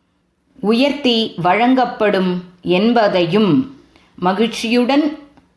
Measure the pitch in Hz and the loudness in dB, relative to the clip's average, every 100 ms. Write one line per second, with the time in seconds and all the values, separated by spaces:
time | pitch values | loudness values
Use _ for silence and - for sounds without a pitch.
0 | _ _ _ _ _ - 196 233 277 285 | _ _ _ _ _ -8 -2 0 0 0
1 | 262 233 220 - 175 196 240 262 247 - | 0 0 -2 -2 0 2 2 2 0 0
2 | 214 190 185 180 - - 175 180 220 240 | 0 0 -2 -4 -8 -10 -2 0 2 2
3 | 202 180 170 196 208 139 127 - - _ | 2 0 0 2 2 2 0 -8 -20 _
4 | _ - 180 196 226 220 226 240 247 285 | _ -6 -4 0 -2 -4 -2 0 0 0
5 | 302 - - _ _ | 0 -4 -18 _ _